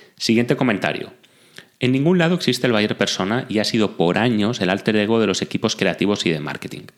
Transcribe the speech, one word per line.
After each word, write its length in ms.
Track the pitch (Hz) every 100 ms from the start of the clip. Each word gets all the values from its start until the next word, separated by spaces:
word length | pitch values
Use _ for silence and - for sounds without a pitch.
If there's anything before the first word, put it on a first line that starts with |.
| - -
Siguiente 400 | - 117 123 143
comentario. 560 | 127 101 85 - - - _ _ _ - - _
"En 120 | 123
ningún 280 | 131 147 185
lado 160 | 165 175
existe 320 | - 123 131
el 60 |
buyer 220 | 110 107 -
persona 520 | 98 - 95 117 -
y 80 | 101
ha 60 |
sido 340 | 104 117 101 -
por 220 | 85 90
años 420 | 120 110 104 120
el 80 | 90
alter 260 | 98 - 107
ego 220 | 104 113
de 60 | 104
los 160 | 92
equipos 340 | - - 110 -
creativos 480 | 95 82 98 101 87
y 20 |
de 100 | 78
marketing. 440 | 73 - - 78 -